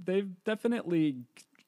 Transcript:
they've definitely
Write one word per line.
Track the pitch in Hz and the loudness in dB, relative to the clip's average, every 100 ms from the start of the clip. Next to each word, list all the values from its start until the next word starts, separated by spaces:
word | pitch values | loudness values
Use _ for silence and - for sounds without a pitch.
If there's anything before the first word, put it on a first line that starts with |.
they've | 180 190 196 180 | -2 0 -2 -6
definitely | - 214 233 240 - 170 156 127 120 - - _ | -4 -2 0 -2 0 2 2 0 -10 -20 -20 _